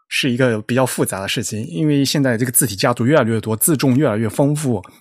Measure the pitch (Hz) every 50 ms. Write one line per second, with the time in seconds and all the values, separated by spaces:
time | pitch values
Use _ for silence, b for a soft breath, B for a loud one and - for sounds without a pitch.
0 | _ - - - - 135 120 120 131 123 113 107 107 - 120 131 131 123 - -
1 | 135 - 104 95 98 98 - - 104 - 113 104 120 165 170 165 156 151 143 139
2 | 135 131 - 156 135 127 117 107 127 123 - - 151 117 104 92 135 123 120 -
3 | 117 127 160 151 120 110 113 110 - 110 110 107 - - 156 123 147 135 120 139
4 | 156 127 104 107 117 104 - - 143 143 147 151 156 127 113 90 - B B B